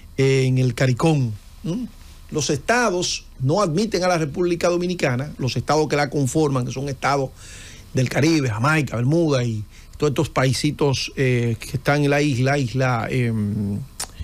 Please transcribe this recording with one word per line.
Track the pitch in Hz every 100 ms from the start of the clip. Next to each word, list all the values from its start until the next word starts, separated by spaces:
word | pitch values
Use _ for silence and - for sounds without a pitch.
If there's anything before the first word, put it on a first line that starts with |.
| - -
eh, | 135 135 131
en | 127
el | 127
caricom, | 117 131 120 165 151 120 104 - -
¿m? | 160 208 233 - - - -
Los | 151 143
estados | 143 - 240 233 180 175 - - -
no | 131 185
admiten | 190 156 220 185
a | 180
la | 170
República | 156 175 175 170 175
Dominicana, | 175 180 175 151 123 151 -
los | 123 -
estados | - 151 151
que | 143
la | 143
conforman, | 143 131 160 147 135
que | 123
son | 123 143
estados | 131 135 139 131 - - - - - -
del | 135 123
Caribe, | - 151 160 131
Jamaica, | 107 139 156 135
Bermuda | 113 123 165 160 131
y | 120 107 104 - - -
todos | 147
estos | 131 147
paisitos, | 147 131 - 147 135 143 131 - -
eh, | 131 123 120 110
que | - 131
están | - 143
en | 143
la | 143
isla, | 151 123 131 143
isla, | 123 127 131 117 110
em, | 131 120 110 104 104 101 101 - - - -